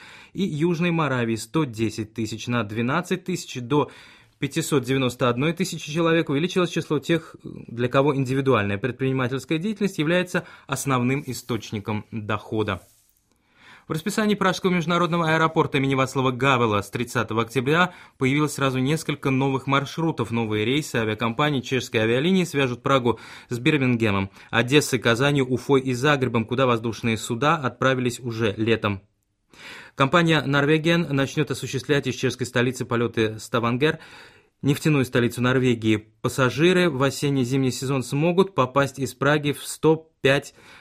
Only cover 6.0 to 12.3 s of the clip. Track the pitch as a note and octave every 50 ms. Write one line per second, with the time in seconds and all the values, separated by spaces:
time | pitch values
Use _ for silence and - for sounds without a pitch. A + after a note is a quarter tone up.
6 | E3 E3 E3 E3 D#3+ D#3 C#3+ C#3 E3+ F3+ - F#3 F3 E3+ - E3+ - - D#3 C#3
7 | - - E3 D#3+ - - - - - - - - - - A#2+ A#2 B2 B2 - C#3
8 | C#3 D3+ C3+ C3+ C3+ B2 C3 C3+ C3 C3 B2 G#2+ G2+ G2+ G2+ G2+ C3 B2 A2+ -
9 | C3 C3 C3 C3 B2+ A#2+ C3+ C3 B2+ - E3 D#3 E3+ A3 G#3+ - G#3 F#3+ - -
10 | D3+ D3+ F3 F3+ F3+ F3+ - F3 - - - - - - C#3 - - C#3 C3+ B2
11 | A#2+ B2 C3+ C#3+ D3 - A#2 - - - A#2+ A2 - - - G#2+ G2 - G#2+ G#2
12 | - - - A2+ G#2 G#2